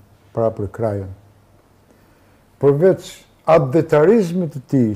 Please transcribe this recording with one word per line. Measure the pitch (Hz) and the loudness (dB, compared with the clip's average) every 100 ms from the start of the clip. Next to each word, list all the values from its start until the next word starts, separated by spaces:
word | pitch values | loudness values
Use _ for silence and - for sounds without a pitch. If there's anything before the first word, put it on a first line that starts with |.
| _ _ _ | _ _ _
pra | - 113 | -4 -4
për | 110 98 | -4 -10
krajën, | - 113 101 95 95 _ _ _ _ _ _ _ _ _ _ _ _ _ _ | -6 -6 -6 -10 -16 _ _ _ _ _ _ _ _ _ _ _ _ _ _
përveç | 143 143 190 175 - - _ _ - | 0 2 2 0 -6 -20 _ _ 0
adetarizmit | 165 139 156 160 147 156 233 175 175 170 143 | 2 2 -2 0 2 4 4 0 -4 -6 -8
të | - | -4
tij, | 139 117 | 0 0